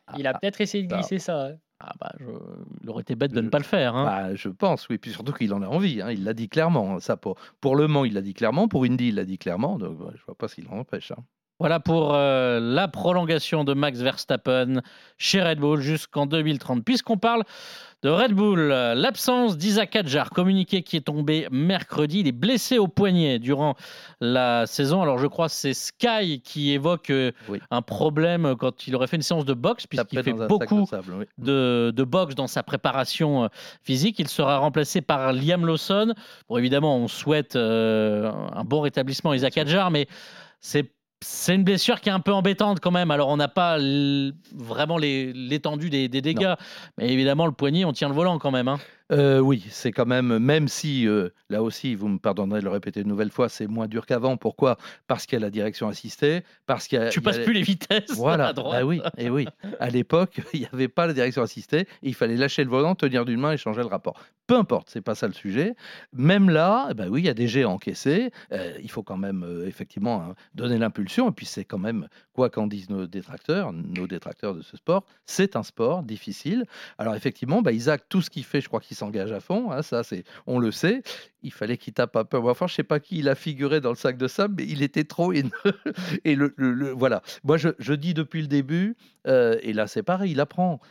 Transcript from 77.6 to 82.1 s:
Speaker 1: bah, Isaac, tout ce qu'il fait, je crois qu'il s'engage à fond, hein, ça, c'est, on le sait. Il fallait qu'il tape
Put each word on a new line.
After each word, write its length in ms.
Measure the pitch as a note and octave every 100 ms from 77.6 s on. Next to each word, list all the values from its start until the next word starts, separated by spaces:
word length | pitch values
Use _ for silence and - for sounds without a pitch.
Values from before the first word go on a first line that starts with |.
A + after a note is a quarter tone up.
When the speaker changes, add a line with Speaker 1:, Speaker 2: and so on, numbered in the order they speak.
Speaker 1:
bah, 120 | F#3
Isaac, 300 | A2+ A#2+ D3 -
tout 120 | F#3
ce 80 | -
qu'il 140 | - B2
fait, 160 | D3
je 60 | -
crois 100 | A2+
qu'il 140 | - -
s'engage 280 | G#2 G#2+ G2
à 80 | G2+
fond, 320 | - F#3+ B3
hein, 100 | C3+
ça, 220 | - A#2+
c'est, 200 | A#2 F#2 - - -
on 120 | B2+
le 120 | A2+
sait. 300 | G#2 E3 B3+ - - - _ -
Il 60 |
fallait 240 | - G#2+ B2
qu'il 160 | -
tape 220 | A2 A#2+